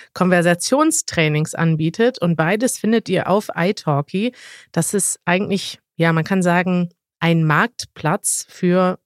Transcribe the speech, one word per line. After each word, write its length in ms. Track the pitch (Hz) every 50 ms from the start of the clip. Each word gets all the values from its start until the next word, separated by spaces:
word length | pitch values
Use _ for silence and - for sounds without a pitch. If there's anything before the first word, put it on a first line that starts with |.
| - - -
Konversationstrainings 1400 | - 185 180 180 175 165 175 175 175 - - 262 277 311 320 302 - - - - 175 160 156 147 151 156 - -
anbietet. 640 | - 165 165 160 156 160 165 170 - 226 247 247 -
Und 180 | - 175 165
beides 400 | 156 160 160 202 214 254 240 -
findet 320 | - - 214 226 226 - -
ihr 200 | 226 170 - -
auf 200 | 175 214 208 - -
italki. 760 | - 165 190 220 - - 160 147 139 143 - - 185 214 254 247 - - - - - - _
Das 220 | - 165 160 - -
ist 260 | 202 - - - - -
eigentlich, 540 | - 175 185 202 - 196 185 - - - - _ _ _
ja, 160 | - 165 165 160
man 100 | 165 160
kann 180 | - 196 190
sagen, 460 | 180 175 170 180 180 185 180 180 175 175 _ _ _ _ _ -
ein 240 | - 170 170 165 160
Marktplatz 1000 | 156 147 156 208 233 _ - - - - - - 151 170 214 - - - - - -
für 480 | - - - 175 180 185 185 180 185 - _